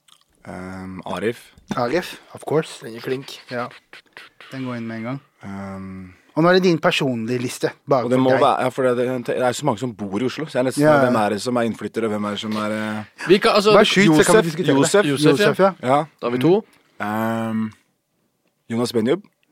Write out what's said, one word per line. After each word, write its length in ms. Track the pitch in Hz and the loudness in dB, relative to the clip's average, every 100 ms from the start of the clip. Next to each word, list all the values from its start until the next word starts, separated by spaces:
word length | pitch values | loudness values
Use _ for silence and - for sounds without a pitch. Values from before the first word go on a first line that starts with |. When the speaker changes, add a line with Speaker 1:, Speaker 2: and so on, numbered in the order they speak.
| _ _ _ _ | _ _ _ _
Speaker 1:
Ehm, 560 | - 92 92 95 95 92 - | -16 -14 -12 -12 -14 -12 -10
Arif. 460 | 92 101 120 - _ - - | -6 -6 -6 -12 _ -10 -6
Speaker 2:
Arif, 420 | 120 156 175 - - | -2 -2 -6 -12 -20
of 80 | - | -16
course. 360 | - 147 160 - | -4 -4 -4 -8
Speaker 3:
Den 140 | 131 113 | -16 -12
er 40 | |
klink. 380 | 120 131 139 - - | -8 -8 -8 -18 -12
Speaker 2:
Ja. 180 | 123 120 - _ - - - - _ - | -8 -8 -12 _ -20 -20 -20 -20 _ -16
Den 140 | 135 131 | -12 -8
går 100 | 120 | -8
inn 100 | 113 | -8
med 100 | 113 | -8
en 60 | |
gang. 160 | 117 135 - _ | -8 -10 -12 _
Speaker 1:
Ehm. 680 | 98 98 98 95 95 95 92 90 _ | -14 -12 -12 -12 -12 -14 -16 -20 _
Speaker 2:
Og 80 | - | 2
nå 60 | 165 | 4
er 40 | |
det 80 | 185 | 4
din 160 | 185 160 | 4 2
personlige 600 | 180 - 147 120 113 123 | 0 0 -2 -2 -4 -4
liste, 280 | 123 - 156 - - | -4 -4 -6 -6 0
bare 180 | 127 | 0
Speaker 1:
Og 60 | 120 | 2
det 60 | 127 | 2
Speaker 2:
for 60 | |
Speaker 1:
må 60 | 131 | 4
Speaker 2:
deg. 100 | 131 | 4
Speaker 1:
være, 200 | 135 107 | 4 2
ja, 60 | 127 | 0
for 120 | - | 0
det, 120 | 127 123 | 0 0
det, 280 | 123 127 120 | -2 -4 -4
det 100 | - | -2
er 100 | 123 | -2
så 120 | 120 | -2
mange 140 | 147 107 | -2 -2
som 140 | 127 | -4
bor 260 | 107 104 95 | -8 -6 -4
i 60 | |
Oslo, 220 | 147 - 151 | -4 -6 -6
så 60 | |
jeg 80 | 131 | -2
er 80 | 131 | -2
nesten 120 | 123 | 2
Speaker 2:
Ja, 60 | 151 | 4
Speaker 1:
sånn, 80 | 147 | 6
Speaker 2:
ja. 80 | 127 | 4
Speaker 1:
hvem 60 | 120 104 | 2 0
er 20 | |
det 100 | 104 | -2
som 140 | 117 123 | -2 -2
er 40 | 117 | -2
innflytter, 360 | 104 104 - | -4 -8 -4
og 60 | 110 | -4
hvem 140 | 104 | -2
er 60 | 104 | -4
det 100 | 101 | -6
som 120 | 110 107 | -6 -6
er, 140 | 107 | -4
eh, 320 | 107 107 107 107 - - | -4 -6 -8 -10 -6 2
Speaker 3:
Vi 100 | 196 | 4
kan, 140 | 220 | 4
altså, 200 | 202 202 | 2 6
Speaker 2:
Bare 100 | 208 | 6
skyt, 220 | 214 - 175 156 | 6 4 6 6
så 80 | |
kan 100 | 196 | 6
vi 60 | 220 | 4
Speaker 1:
Josef, 40 | |
Speaker 2:
diskutere 220 | 170 156 156 | 2 -2 0
det. 100 | 139 | 2
Speaker 1:
Josef. 240 | 151 202 | 4 2
Speaker 3:
Josef, 340 | 175 139 151 139 | 2 2 4 4
ja. 80 | 147 | 2
Speaker 2:
Josef, 120 | 143 | 2
ja. 140 | 190 185 | 2 0
Speaker 1:
Ja. 160 | 123 143 156 _ | 0 0 0 _
Speaker 3:
Da 60 | 120 | -4
har 40 | |
vi 80 | 127 | 0
to. 260 | 139 196 220 _ _ - | 2 2 0 _ _ -10
Speaker 1:
Ehm, 720 | 107 107 113 113 113 110 110 104 _ _ _ _ _ _ _ _ - | -4 -2 -2 -2 -4 -4 -6 -8 _ _ _ _ _ _ _ _ -8
Jonas 220 | 113 120 | -4 -2
Benjob. 300 | 120 110 170 - _ _ | 0 0 0 -4 _ _